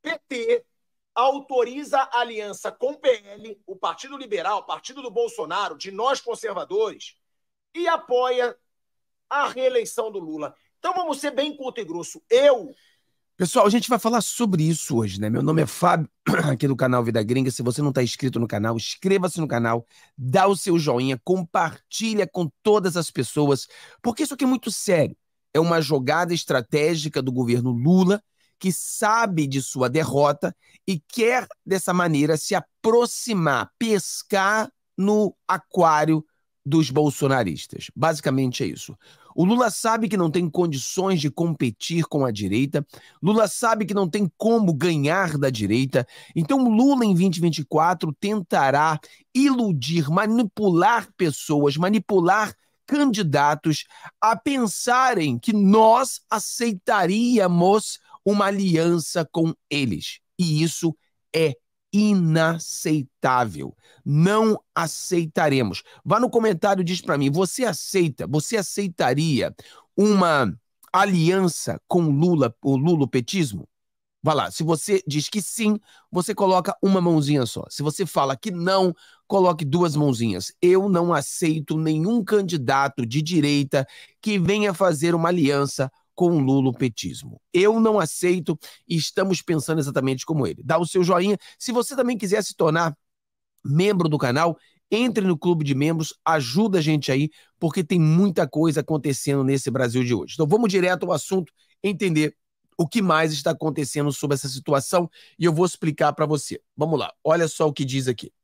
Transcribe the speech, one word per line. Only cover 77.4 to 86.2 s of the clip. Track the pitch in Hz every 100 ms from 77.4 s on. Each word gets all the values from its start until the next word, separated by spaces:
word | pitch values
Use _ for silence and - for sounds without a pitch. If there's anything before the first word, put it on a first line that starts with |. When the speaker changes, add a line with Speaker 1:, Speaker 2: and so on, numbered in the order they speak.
| 117
Speaker 2:
só. | 113 -
Se | -
você | 143 - 170
fala | - 139 135
que | -
não, | 175 175 190 185 165 - _ _
coloque | 196 180 165
duas | 147 170 175 147
mãozinhas. | 147 117 117 90 - _
Eu | 180 190 202
não | 175 175
aceito | 160 - - 165 160 143 156
nenhum | 160 156 175 240
candidato | 185 208 190 165 123 135 139 - 117
de | 139
direita | 156 175 143 143 139 143 135 - - _
que | 220 202
venha | 165 208 208
fazer | 165 190 151 170 170
uma | 165
aliança | 180 139 143 139 - 131 _ _
com | -